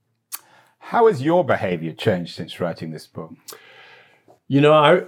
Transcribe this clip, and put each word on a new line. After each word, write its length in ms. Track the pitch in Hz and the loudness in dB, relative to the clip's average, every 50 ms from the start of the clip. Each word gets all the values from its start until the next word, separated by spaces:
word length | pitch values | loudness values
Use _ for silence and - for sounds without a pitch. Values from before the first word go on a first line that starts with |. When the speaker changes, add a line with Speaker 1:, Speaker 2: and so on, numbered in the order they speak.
| _ _ _ _ _ _ - - _ _ _ _ _ _ _ _ - | _ _ _ _ _ _ -18 -18 _ _ _ _ _ _ _ _ -14
Speaker 1:
How 200 | - - 233 226 | -6 -2 2 2
has 160 | 226 190 123 131 | 2 2 0 -2
your 220 | 156 170 180 165 | 0 0 0 2
behavior 480 | 117 107 90 107 95 90 80 82 82 78 | 0 0 -2 -2 -4 -4 -4 -6 -10 -10
changed 420 | - - 113 98 87 85 - - | -6 -2 -2 -2 -2 -4 -8 -12
since 260 | - 85 - - - | -14 -14 -14 -10 -8
writing 300 | 90 85 80 - 87 80 | -6 -6 -6 -8 -12 -14
this 160 | 78 76 - | -14 -14 -18
book? 260 | _ - - 82 80 82 - _ - - - _ - - - - - - - _ _ _ _ _ _ _ _ _ - | _ -16 -16 -16 -16 -18 -20 _ -20 -20 -20 _ -20 -20 -20 -20 -20 -20 -20 _ _ _ _ _ _ _ _ _ -2
Speaker 2:
You 120 | 131 139 | 0 4
know, 120 | 147 147 151 | 4 6 6
I, 240 | 151 147 147 180 175 - | 6 6 6 4 4 2